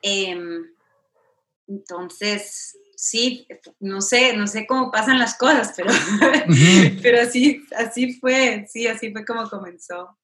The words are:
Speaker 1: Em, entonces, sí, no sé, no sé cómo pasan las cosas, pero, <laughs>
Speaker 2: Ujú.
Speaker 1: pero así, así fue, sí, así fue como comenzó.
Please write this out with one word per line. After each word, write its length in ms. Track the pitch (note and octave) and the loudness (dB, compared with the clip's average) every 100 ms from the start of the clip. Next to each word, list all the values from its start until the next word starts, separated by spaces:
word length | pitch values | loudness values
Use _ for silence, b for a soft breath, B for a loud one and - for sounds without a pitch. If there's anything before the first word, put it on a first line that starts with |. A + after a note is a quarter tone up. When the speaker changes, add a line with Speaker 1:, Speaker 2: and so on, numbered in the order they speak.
Speaker 1:
Em, 600 | G3+ G3 F#3+ F3 E3+ E3+ E3 _ _ _ _ _ _ _ _ _ _ | -4 -4 -4 -6 -10 -12 -14 _ _ _ _ _ _ _ _ _ _
entonces, 1080 | G3 - F3 F3+ - G#3 G#3 - - - - _ - | -16 -14 -14 -14 -8 -6 -6 -8 -16 -16 -18 _ -10
sí, 500 | - A3+ B3 B3 _ F#3 - _ | -6 -2 -2 -4 _ -20 -20 _
no 200 | G3 G3 | -10 -6
sé, 360 | G3+ B3 B3+ A3 | 0 2 2 0
no 100 | G#3 | -4
sé 200 | G#3 G#3+ | -6 -4
cómo 240 | C4 B3+ | -4 -2
pasan 260 | G#3+ G#3+ B3+ | -2 0 2
las 180 | A3+ - | 0 0
cosas, 360 | B3+ D4 A3 - | 2 2 0 -6
pero, 140 | F#3 | -2
<laughs> 580 | C4+ - G#3 C4 C#4+ - | 0 0 2 2 2 4
Speaker 2:
Ujú. 520 | D3 D#3+ F#3 D3+ - | 6 8 8 6 4
Speaker 1:
pero 180 | B3 A#3+ | 4 4
así, 440 | A#3+ B3 C#4 C#4+ - - | 2 2 2 2 -8 -6
así 380 | A3+ - B3 | -6 -2 -4
fue, 520 | B3 B3+ C4 B3+ G#3+ G3+ | -2 -2 2 0 -2 -10
sí, 180 | A3+ A#3 | -6 -6
así 240 | A3 A3 | -4 -8
fue 120 | G#3 | -10
como 240 | G#3+ A#3 A3 | -8 -8 -8
comenzó. 680 | G3 F#3 F3 - F3 F3+ _ | -10 -14 -18 -16 -16 -16 _